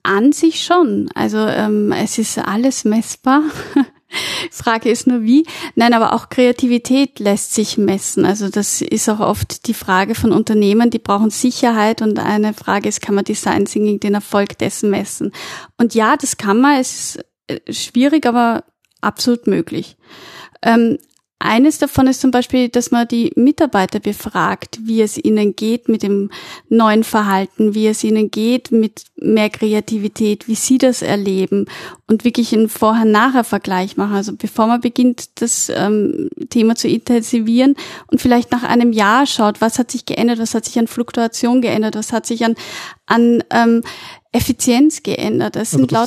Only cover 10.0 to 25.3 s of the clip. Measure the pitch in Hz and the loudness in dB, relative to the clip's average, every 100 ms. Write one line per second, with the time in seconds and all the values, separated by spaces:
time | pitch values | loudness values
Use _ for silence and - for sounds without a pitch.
10 | 202 226 226 196 220 220 202 208 240 226 | 0 0 2 2 2 2 4 4 2 0
11 | - 202 220 - 247 - 240 226 214 220 | -2 0 0 0 -2 0 0 2 0 0
12 | 220 214 - 208 214 208 - 202 214 208 | -2 -2 -2 0 0 -4 -4 -4 -2 -6
13 | - 202 202 214 - 226 202 - 208 202 | -2 -2 -2 -4 -2 -2 -2 0 0 0
14 | 208 202 - 208 202 - - - 214 202 | -2 -2 -2 -2 -2 -4 -6 -2 -2 -2
15 | 202 - 202 - - - - _ 240 226 | -4 -6 -8 -8 -16 -16 -18 _ 0 2
16 | 220 302 269 - 214 208 269 285 262 - | 2 0 -2 -6 0 2 4 2 0 -6
17 | - - - _ - - - - - - | -12 -12 -18 _ -12 -12 -10 -10 -4 0
18 | 269 311 247 240 233 226 - _ _ _ | 2 2 2 2 0 0 -6 _ _ _
19 | 220 - - 240 240 185 165 - - _ | -6 -4 -2 0 0 -2 -2 -6 -10 _
20 | _ - - - - _ - 233 233 - | _ -20 -20 -20 -20 _ 2 2 2 -2
21 | _ _ _ _ - 220 277 302 285 - | _ _ _ _ -2 4 2 2 -2 2
22 | 262 262 262 247 247 254 247 247 240 240 | 2 2 2 2 0 0 0 0 0 0
23 | 233 233 233 - 247 302 302 214 190 208 | 0 0 -2 2 2 2 0 0 -2 -2
24 | 202 208 - 185 175 190 - - 226 220 | -6 -6 -6 -2 -2 -2 -8 -12 -4 0
25 | 214 - - | 0 0 0